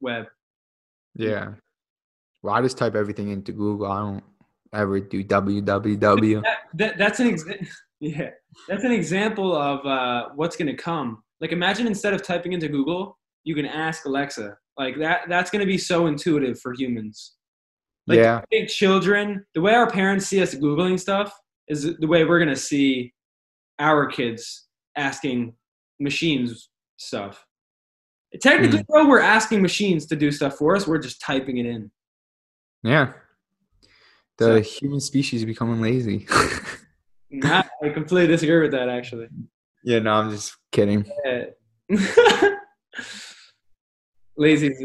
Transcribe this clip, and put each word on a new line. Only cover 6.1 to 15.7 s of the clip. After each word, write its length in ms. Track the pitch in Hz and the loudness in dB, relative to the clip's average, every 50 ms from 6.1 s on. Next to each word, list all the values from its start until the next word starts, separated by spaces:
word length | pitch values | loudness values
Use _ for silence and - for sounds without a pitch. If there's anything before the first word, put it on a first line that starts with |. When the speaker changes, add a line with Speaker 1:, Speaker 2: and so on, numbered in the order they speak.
| 123 113 110 107 107 104 214 | 6 6 4 2 2 2 0
Speaker 1:
That, 160 | 226 214 - - - - | -2 -2 -4 -6 -10 -6
that, 240 | 160 214 220 - - | -4 -4 -4 -2 0
that's 200 | 202 214 214 - | 0 0 2 2
an 80 | 247 233 | 0 0
exa-, 360 | 190 160 - 190 202 - 180 - - - - | 0 -2 -6 -10 -12 -12 -14 -14 -16 -20 -20
<laughs> 160 | _ _ _ | _ _ _
yeah, 300 | 156 147 147 151 131 123 - - _ _ _ - - - | -10 -8 -6 -6 -8 -10 -12 -16 _ _ _ -20 -10 -8
that's 160 | 190 202 226 | -6 -4 0
an 60 | 247 240 | 0 0
example 600 | 202 165 - 175 196 208 220 214 202 190 185 175 | 0 0 -2 -2 -2 -2 -2 -2 -2 -2 -2 0
of, 280 | 151 143 143 143 135 139 | 0 0 -2 -2 -4 -4
uh, 440 | 139 135 131 127 123 123 120 113 - - | -4 -2 -2 -2 -2 -2 -4 -4 -6 -6
what's 220 | 139 160 170 - | -4 -4 -4 -4
gonna 180 | - 170 139 123 | -4 -4 -4 -6
come. 460 | - - 170 170 156 135 120 113 - _ _ _ _ | -6 -6 -6 -6 -4 -6 -6 -8 -10 _ _ _ _
Like, 120 | 160 160 170 | -8 -6 -4
imagine 340 | 175 175 190 202 214 247 | -2 0 0 0 0 -2
instead 260 | 226 196 196 - 208 196 | -2 -2 -2 -2 -2 -2
of 80 | 180 - | -2 -2
typing 300 | - 175 175 170 175 180 | -4 -4 -4 -4 -4 -6
into 160 | 175 160 147 | -6 -4 -4
Google, 500 | 147 139 135 151 175 180 196 196 - _ _ _ _ _ _ | -2 -2 -2 -2 -2 -4 -6 -8 -12 _ _ _ _ _ _
you 100 | 156 156 | -6 -4
can 120 | 147 143 | -4 -4
ask 380 | 117 143 156 160 160 160 - - | -4 -4 -6 -4 -4 -6 -6 -6
Alexa. 500 | 143 135 139 143 139 - 120 107 101 104 - _ _ _ 139 | -6 -4 -4 -4 -6 -8 -10 -12 -12 -14 -18 _ _ _ -8
Like, 200 | 135 131 - 143 | -6 -6 -4 -4
that, 240 | 156 160 175 175 - 170 | -2 -2 -2 -2 -2 -2
that's 220 | 175 180 180 180 | -2 -2 0 0
gonna 160 | - 208 202 | -2 -2 0
be 120 | 190 | 0